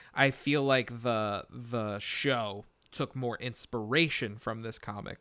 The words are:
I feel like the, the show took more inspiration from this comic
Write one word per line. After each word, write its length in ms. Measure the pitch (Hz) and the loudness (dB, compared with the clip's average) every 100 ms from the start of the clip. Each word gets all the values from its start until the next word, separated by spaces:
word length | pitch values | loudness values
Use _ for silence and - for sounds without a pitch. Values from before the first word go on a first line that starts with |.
| - - | -6 4
I 160 | 135 | 4
feel 320 | - - 147 | 4 2 2
like 380 | 139 131 117 117 | 6 4 2 -2
the, 400 | 120 113 107 101 - | 0 2 2 -2 -6
the 500 | 120 120 120 107 101 | -12 -6 -4 -2 -4
show 640 | - - 139 123 107 101 - _ _ | -4 -2 2 2 0 -6 -12 _ _
took 240 | - 135 131 | -6 -4 -2
more 220 | 123 110 | -2 -2
inspiration 1000 | 123 117 - 120 107 139 165 - 113 104 | -6 -8 -6 -4 2 4 4 2 -4 -4
from 260 | - 113 | -6 -6
this 140 | 113 - | -6 -8
comic 400 | - 104 98 - | -8 -8 -8 -10